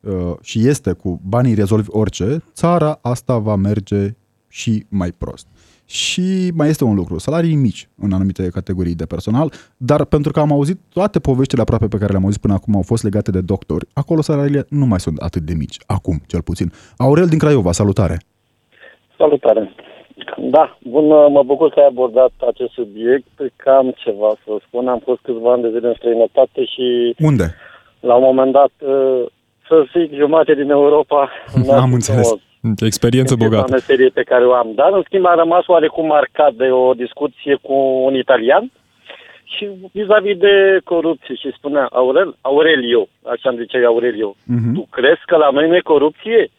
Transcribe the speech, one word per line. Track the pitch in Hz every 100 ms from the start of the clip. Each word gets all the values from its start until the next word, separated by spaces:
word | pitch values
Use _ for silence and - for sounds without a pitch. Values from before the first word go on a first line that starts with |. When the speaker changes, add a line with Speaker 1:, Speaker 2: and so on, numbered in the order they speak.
Speaker 1:
uh, | 104 95 87 85
și | - 110 120
este | 147 -
cu | 87 98 85 95
banii | 117 127
rezolvi | 107 101 107 101
orice, | 107 107 - 92 156 -
țara | - 170 175 151 151
asta | 127 123 - 123
va | 107 104
merge | 98 107 98 101 101 110 _ _ _
și | - - 107 -
mai | 101 87 -
prost. | - - - _ _ _ _
Și | - - - 180 190 185
mai | 170 147
este | 156
un | 127
lucru, | 101 85 82
salarii | - 160 165
mici | 151 127 - - _
în | 101
anumite | 95 95 92 95
categorii | 95 90 92 87
de | 85 82
personal, | 85 95 113 160 - _ _
dar | 127 147
pentru | 143 151 147
că | 143
am | 151
auzit | 143 143 185 _
toate | - 202 185
poveștile | 143 127 135 123
aproape | 107 113 110
pe | 104
care | 101
le-am | 95
auzit | 95 101
până | -
acum | 95 -
au | 101
fost | 90 117
legate | 107 101 104
de | 92
doctori, | 87 101 - 82 -
acolo | - 139 165
salariile | 147 147 143 143 131
nu | 147 135
mai | 95
sunt | - 76
atât | - -
de | 78
mici, | 82 69 - _
acum | 95 - 78 -
cel | 87
puțin. | - 87 85 - - _
Aurel | 131 151 180
din | 160
Craiova, | 151 143 87
salutare! | 85 104 98 92 82 _ _ _ _ _ _ - _ _ _
Speaker 2:
Salutare! | 156 143 - 110 101 - - - _ - - -
Da, | 131 151 151 -
bun, | 127 127 151 151 147
mă | 143
bucur | 131 139 156
că | -
ai | 143
abordat | 123 127 113 131 _ 123
acest | - 123
subiect, | - 110 101 113 139 - _ 139 _
că | -
am | 135 131 -
ceva | - 101 107 107
să | - 107 _
spun. | 120 127
Am | 123
fost | - 123
câțiva | - 117 113
ani | 123
de | 117
zile | 113 120
în | 113
străinătate | 120 113 110 - 131 -
și | 127 - 127 120 120 120
Speaker 1:
Unde? | 156 135 82 85 - - _ _
Speaker 2:
la | 123
un | 120
moment | 131 131 131
dat, | 131 139 _ 143 135 131 127 120 _ _ _ _
să | 160 139 175
zic, | 165
jumate | 143 143 160 151
din | 147 143
Europa, | 143 143 151 147 147 139 -
Speaker 1:
<laughs> | - - 127
Speaker 2:
n-a |
Speaker 1:
Am | 139 131
Speaker 2:
fost |
Speaker 1:
înțeles. | 123 110 110 113
Speaker 2:
frumos. | 110 _ _ 117 104
Speaker 3:
Experiență | 110 - 120 123 127
Speaker 2:
Este | 123
Speaker 3:
bogată. | 110 110 127
Speaker 2:
o |
meserie | 131 - 135 127
pe | -
care | 123 123 123
o |
am, | 123 117
dar, | 107 151
în | 196
schimb, | 160 196 180
am | 170
rămas | 165 170 -
oarecum | 170 156 - 160
marcat | 151 131 - 147
de | 113 131
o | 127 127
discuție | 123 120 - 147 _ 147 139
cu | - 135 135 131 131
un |
italian | 135 123 127 113 160 247 _ _ _ _ - - - _ -
și | 208 190 185
vis-a-vis | 196 208 214 202 190
de | 202 202 196 190
corupție | - 170 160 156 -
și | 123 139 -
spunea, | 143 143 127
Aurel-, | 127 127 139 185 -
Aurelio, | 135 143 156 156 120 120 98 _
așa | 117 120 135
îmi | 120
zicea | 117 127 120
Aurelio, | 117 120 107 107 98 -
Speaker 1:
Mhm. | 120 117
Speaker 2:
„Tu | 135 -
crezi | - 131 170 -
că | 170
la | 147
noi | 135 160
nu | 175
e | -
corupție? | 147 147 - 214 226 180